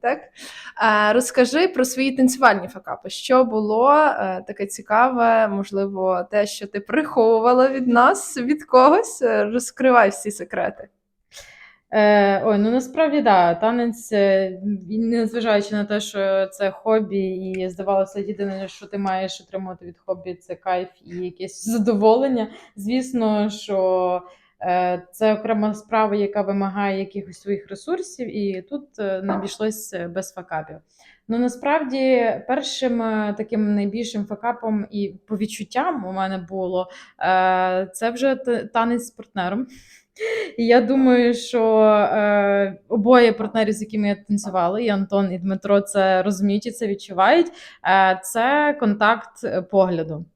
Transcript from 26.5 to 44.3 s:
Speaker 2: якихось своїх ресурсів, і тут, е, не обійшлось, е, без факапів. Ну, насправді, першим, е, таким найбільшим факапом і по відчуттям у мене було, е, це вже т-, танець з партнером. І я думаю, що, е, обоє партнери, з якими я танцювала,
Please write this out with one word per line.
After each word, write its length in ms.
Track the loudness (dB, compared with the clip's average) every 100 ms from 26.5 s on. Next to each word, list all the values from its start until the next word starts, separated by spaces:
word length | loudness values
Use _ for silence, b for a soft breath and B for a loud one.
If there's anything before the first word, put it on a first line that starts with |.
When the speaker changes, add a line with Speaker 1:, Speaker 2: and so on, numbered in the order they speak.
| -2 -4 -2 -4 -4
Speaker 2:
якихось 420 | -6 -10 -14 -16
своїх 280 | -6 -6 -6
ресурсів, 680 | -14 -6 -6 -6 -10 -8 -4
і 260 | -4 -6
тут, 220 | -8 -12 -12 -8
е, 240 | -6 -4
не 140 | -4 -4
обійшлось, 560 | -6 -6 -6 -6 -12
е, 140 | -10 -8
без 240 | -8 -10
факапів. 420 | -14 -10 -10 -10 -18 _ b b b -6
Ну, 100 | -2
насправді, 960 | -2 -2 0 0 0 0 2 4 2 -2 -4
першим, 540 | -4 -4 -4 -2 -2
е, 320 | -2 -2 -4 -6
таким 360 | -6 -2 0
найбільшим 520 | 0 -2 -4 -6 -6 -8
факапом 600 | -6 -6 -4 -4 -4 -4
і 240 | -6 -6 -8 _
по 80 | -6
відчуттям 680 | -6 -8 -8 -4 -4 -4
у 80 | -8
мене 260 | -6 -4 -6
було, 500 | -8 -6 -4 -4 -6 B B _
е, 720 | 0 2 4 2 2 0 -4
це 180 | -4 -6
вже 240 | 0 -2
т-, 300 | 0 -2 -4
танець 420 | -2 -2 0 -2 -6
з 40 |
партнером. 560 | _ -12 -6 -4 -4 -6 B B B _ -8 -6 -4 -6 -4
І 80 | 4
я 140 | 4
думаю, 540 | 4 2 4 4 4
що, 460 | 0 -2 0 2 4
е, 960 | 6 6 4 2 2 2 2 2 0 -6 _
обоє 440 | 0 6 6 6
партнери, 400 | 2 -4 -2 -2
з 100 | -2
якими 260 | -6 -2 -2
я 60 | -2
танцювала, 520 | -2